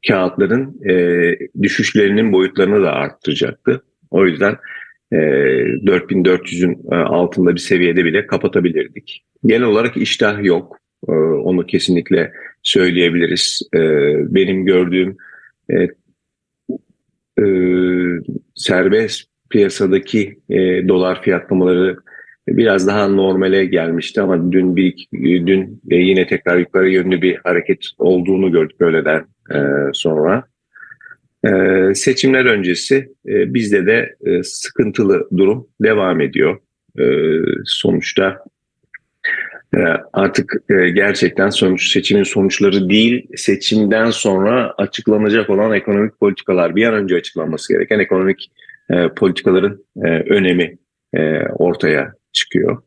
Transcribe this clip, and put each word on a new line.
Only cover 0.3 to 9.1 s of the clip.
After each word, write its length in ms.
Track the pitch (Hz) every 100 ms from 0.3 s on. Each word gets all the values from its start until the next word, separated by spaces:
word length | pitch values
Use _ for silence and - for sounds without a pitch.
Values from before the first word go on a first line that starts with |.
| 90 95 117 135 - 101
e, 500 | 90 87 87 85 87 - -
düşüşlerinin 680 | 98 - 107 107 101 104 110
boyutlarını 500 | 95 92 95 92 104
da 100 | 90
arttıracaktı. 880 | 67 71 - - 71 62 - - - _ _ _
O 160 | 90 95
yüzden, 300 | 78 101 110 - - - _ _
e, 60 | 80 78 67 69 65 60 67 -
dört 240 | 90 -
bin 140 | 95
dört 280 | 90 90 -
yüzün, 260 | 87 90 85 -
e, 20 |
altında 600 | 85 - 82 87 - 87
bir 60 | 85
seviyede 440 | - 92 87 85
bile 220 | 85 87 -
kapatabilirdik. 1000 | 95 98 101 87 78 64 - -